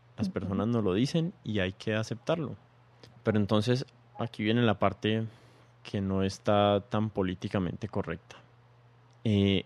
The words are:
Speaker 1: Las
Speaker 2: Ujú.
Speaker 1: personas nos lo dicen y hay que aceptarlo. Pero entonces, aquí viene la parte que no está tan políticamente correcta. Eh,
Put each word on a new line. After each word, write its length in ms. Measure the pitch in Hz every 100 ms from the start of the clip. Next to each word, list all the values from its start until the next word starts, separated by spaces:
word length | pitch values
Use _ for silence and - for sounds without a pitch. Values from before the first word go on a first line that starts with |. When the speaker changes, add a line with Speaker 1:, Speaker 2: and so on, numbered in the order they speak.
| _ -
Speaker 1:
Las 100 | 104
Speaker 2:
Ujú. 60 |
Speaker 1:
personas 340 | - 98 95 107
nos 160 | 120
lo 100 | 104
dicen 400 | 92 135 165 165 -
y 160 | - 107
hay 140 | 92
que 200 | - -
aceptarlo. 640 | 107 110 113 - 170 131 104 _ _ _ _ - -
Pero 140 | - 107
entonces, 480 | 101 107 107 123 - _ _ -
aquí 260 | 113 -
viene 180 | 107 117
la 160 | 120 101
parte 460 | 101 92 107 110 113 - - - _ _
que 180 | - 107
no 220 | 98 95
está 600 | 95 - - 104 104 101 -
tan 200 | 107 107
políticamente 800 | 101 95 90 104 104 87 85 104
correcta. 500 | 104 92 82 - - - _ _ _ _ _ _ _ 113
Eh, 400 | 101 98 98